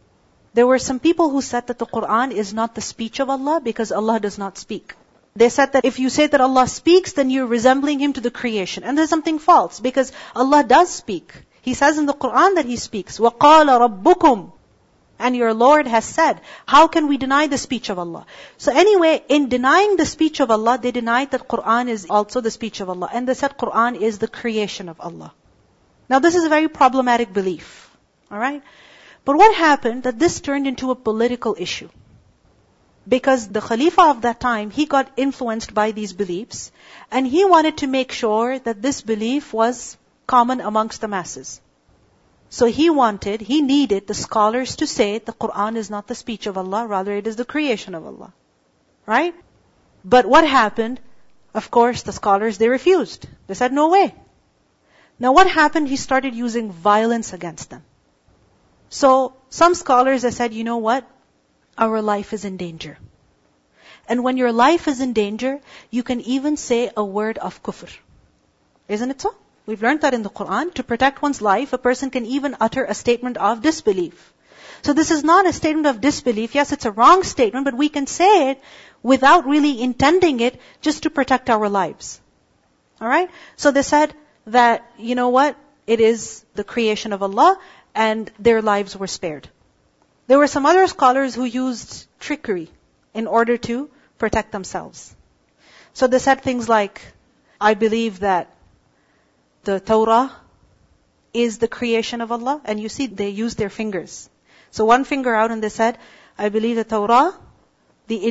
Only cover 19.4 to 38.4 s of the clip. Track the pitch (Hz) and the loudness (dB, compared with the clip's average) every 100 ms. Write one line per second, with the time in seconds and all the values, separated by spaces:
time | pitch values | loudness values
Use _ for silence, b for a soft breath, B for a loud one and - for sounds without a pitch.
19.4 | 269 247 262 320 415 381 311 - 311 311 | 2 0 2 4 4 2 -2 0 -2 0
20.4 | 254 220 220 247 240 240 226 233 277 254 | 0 2 2 0 -2 -4 -2 -2 -2 -6
21.4 | - 233 - 233 247 220 175 208 208 254 | -4 -4 0 0 0 -6 -2 -2 0 -4
22.4 | 226 - 226 - 185 180 175 233 254 247 | -6 -6 -10 -8 -10 -8 -8 -6 -4 -2
23.4 | 277 - 226 190 233 240 220 202 226 - | -4 -4 -4 0 0 0 -4 -4 -8 -6
24.4 | 240 220 208 - 180 165 160 165 156 - | -6 -4 -6 -8 -14 -14 -16 -16 -20 -20
25.4 | _ _ _ _ _ _ - 262 330 349 | _ _ _ _ _ _ 0 2 4 2
26.4 | 330 302 311 311 262 262 247 233 226 190 | 2 2 0 2 2 4 2 0 0 -2
27.4 | 190 160 - - - _ _ _ _ 208 | -4 -6 -12 -20 -20 _ _ _ _ -6
28.4 | 247 285 b b b b b b - 294 | -6 -6 b b b b b b 0 6
29.4 | 427 415 330 277 240 240 254 226 339 - | 6 8 2 2 0 -4 -6 0 -2 -2
30.4 | - 277 269 254 262 254 - 220 240 240 | -4 -4 -4 -4 -6 -4 -4 -2 -2 -2
31.4 | 247 202 175 - - _ _ _ _ _ | -4 -6 -8 -10 -14 _ _ _ _ _
32.4 | _ _ _ _ _ _ - 254 269 262 | _ _ _ _ _ _ -4 -2 2 0
33.4 | 208 208 - 226 311 359 339 247 240 226 | -2 -8 -4 0 2 6 4 4 -2 -2
34.4 | 247 226 214 202 302 277 269 - 277 262 | -4 -4 -4 -4 0 0 -2 -2 -4 -4
35.4 | 240 226 - 214 214 214 208 180 196 175 | -6 -6 -6 -2 -2 -4 -10 -8 -6 -6
36.4 | 240 - - B B B B 240 262 294 | -10 -16 -20 B B B B -4 0 2
37.4 | 392 339 311 311 277 262 262 - 226 214 | 4 4 4 -2 -4 -2 -4 -4 -2 0